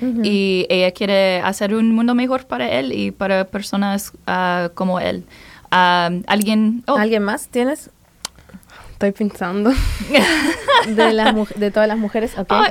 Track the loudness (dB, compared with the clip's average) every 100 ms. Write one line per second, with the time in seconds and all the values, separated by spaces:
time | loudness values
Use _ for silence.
0 | -4 -2 0 0 0 0 0 0 0 0
1 | 0 2 2 0 -2 -2 -2 0 2 2
2 | 2 0 0 -2 -4 -4 -2 -2 -2 -4
3 | -6 -4 -2 0 -2 -6 -4 -2 -2 -2
4 | -6 -12 -6 -2 0 -2 -4 -4 -2 -2
5 | -2 -4 -10 -20 -20 -20 -2 2 4 4
6 | 0 -2 -2 0 2 2 2 0 0 0
7 | 2 0 0 -4 -4 -2 -2 -4 -10 _
8 | _ _ -20 -20 -20 -20 -20 -20 -20 -4
9 | -2 0 -4 -4 -6 0 0 2 0 -4
10 | 0 2 4 2 0 -2 2 2 2 2
11 | 2 4 2 2 -2 -2 0 2 2 2
12 | -2 -2 -4 -6 -2 0 2